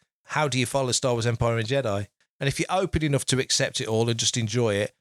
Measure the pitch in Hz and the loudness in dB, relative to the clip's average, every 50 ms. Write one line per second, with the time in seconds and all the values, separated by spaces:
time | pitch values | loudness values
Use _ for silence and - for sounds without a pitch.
0 | _ _ _ _ _ - - 143 156 147 120 131 123 - - 139 135 127 117 - | _ _ _ _ _ -6 -2 0 0 2 2 0 0 0 0 -2 0 0 0 0
1 | - 131 123 120 110 120 117 - 117 120 117 117 113 107 135 139 131 110 98 101 | 0 0 0 0 0 0 0 0 0 0 0 0 0 0 0 0 0 0 -2 -2
2 | 104 - _ _ _ _ _ _ 139 139 139 - 160 - 175 185 196 175 - 170 | -4 -6 _ _ _ _ _ _ -2 -2 -2 -2 -2 -2 0 0 0 0 0 -2
3 | 156 151 139 131 - - - 127 135 - - - 139 - - - 123 110 110 110 | 0 0 0 0 0 0 0 0 0 0 0 0 0 -2 -2 -4 -4 0 0 2
4 | 117 120 117 113 117 107 - 127 113 104 101 123 120 113 101 101 104 101 - _ | 2 2 0 0 0 0 0 0 -2 0 0 0 2 2 2 2 0 -2 -4 _